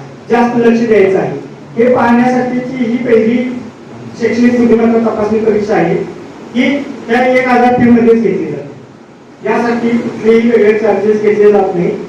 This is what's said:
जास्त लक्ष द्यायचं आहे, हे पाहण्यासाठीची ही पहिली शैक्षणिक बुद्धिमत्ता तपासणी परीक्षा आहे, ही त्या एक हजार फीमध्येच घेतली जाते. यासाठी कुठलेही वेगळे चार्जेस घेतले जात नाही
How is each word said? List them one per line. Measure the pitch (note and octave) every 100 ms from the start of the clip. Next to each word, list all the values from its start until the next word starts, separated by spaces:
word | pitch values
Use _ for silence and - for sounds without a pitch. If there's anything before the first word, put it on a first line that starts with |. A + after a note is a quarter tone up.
| - - -
जास्त | A#3 A#3+ A#3
लक्ष | A#3 A3+ A3+
द्यायचं | G3+ F#3 F#3
आहे, | - - - - -
हे | A3+ B3
पाहण्यासाठीची | B3+ A#3+ A#3+ B3 B3 B3 B3 B3+ B3+
ही | A3 B3
पहिली | - A3 A3 B3 B3+ - - - - - - -
शैक्षणिक | A3+ A#3 A#3+ A#3+
बुद्धिमत्ता | A#3 A3+ A3+ A3+ A3
तपासणी | G#3+ G#3 A3
परीक्षा | G#3 G3+ G#3+
आहे, | F3+ E3+ - - - - - -
ही | A#3 C#4 C#4+
त्या | - - A#3 B3 B3+
एक | B3+ B3
हजार | A#3+ B3
फीमध्येच | B3 A#3+ A#3 A3+ A3+
घेतली | G3+ E3
जाते. | - - - - - - - - - -
यासाठी | G#3 A#3+ A#3+ A#3 A#3
कुठलेही | A#3+ - - A3 A3+ A#3
वेगळे | A3 G#3 A3
चार्जेस | A3 G3 G#3+ G#3+
घेतले | G#3 G#3 G#3
जात | G3+ F#3
नाही | F3 - -